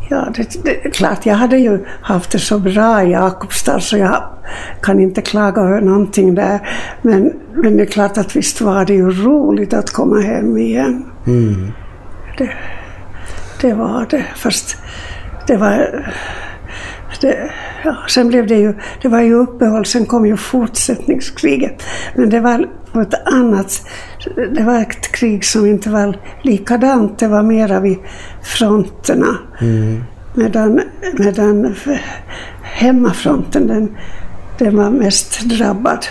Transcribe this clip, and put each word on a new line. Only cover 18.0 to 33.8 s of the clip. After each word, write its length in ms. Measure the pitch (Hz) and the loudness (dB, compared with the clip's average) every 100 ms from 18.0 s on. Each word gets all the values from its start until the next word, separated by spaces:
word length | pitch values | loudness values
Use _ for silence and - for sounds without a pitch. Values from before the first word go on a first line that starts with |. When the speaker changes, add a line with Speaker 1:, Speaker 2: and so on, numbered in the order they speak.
| - | -2
Speaker 1:
sen 200 | 247 240 | 2 4
blev 180 | 240 214 | 4 4
det 80 | 220 | 4
ju, 180 | 208 208 - - | 4 0 -8 -4
det 60 | 262 | 2
var 120 | 233 | 4
ju 140 | 233 | 6
uppehåll, 520 | 233 247 - 226 220 202 | 4 2 2 2 2 0
sen 200 | 247 214 | 0 2
kom 200 | 240 214 | 2 2
ju 100 | 208 | 2
fortsättningskriget. 1500 | - 262 226 - - 240 - 269 - - 311 269 262 - - - - | 0 -2 0 -2 -2 -2 0 0 -2 -2 0 2 0 -4 -10 -10 -6
Men 160 | - 240 | 0 2
det 100 | 226 | 4
var 260 | 240 240 370 - - | 2 2 -2 -4 -6
på 80 | 226 | -2
ett 260 | 214 - - | 0 -2 0
annat, 500 | 262 247 196 196 - - - - - - - 226 220 | 2 4 2 0 -6 -8 -14 -16 -12 -8 -4 -2 0
det 60 | |
var 180 | 220 240 | 2 2
ett 320 | 214 - - | 0 -4 -6
krig 320 | - 233 208 | 0 0 0
som 220 | - 220 208 | 0 2 4
inte 240 | 208 214 | 2 2
var 300 | 214 202 196 - - | 0 0 -2 -10 -4
likadant. 760 | 262 202 - 233 254 262 208 - | 0 0 2 2 4 4 2 2
Det 100 | 220 | 2
var 140 | 208 | 4
mera 380 | 214 220 214 190 | 4 4 4 2
vid 180 | 196 185 - - - - | 2 0 -6 -14 -14 -14
fronterna. 960 | - - 220 214 185 - - - 254 - - - | -6 0 4 4 2 -4 -2 2 2 0 -8 -4
Speaker 2:
Mm. 420 | 117 110 107 110 120 - - | 0 2 0 -2 -6 -14 -8
Speaker 1:
Medan, 460 | - 220 220 220 247 - - 381 311 | 0 0 2 4 2 0 -8 -8 0
medan 560 | 202 196 208 208 240 196 - 285 - - - - - - | 0 2 2 4 0 -2 -4 -4 -4 -12 -14 -14 -14 -14
hemmafronten, 1040 | - - 240 254 240 - 302 285 - 294 220 | -12 2 4 6 4 2 0 0 0 0 2
den, 300 | 214 | 2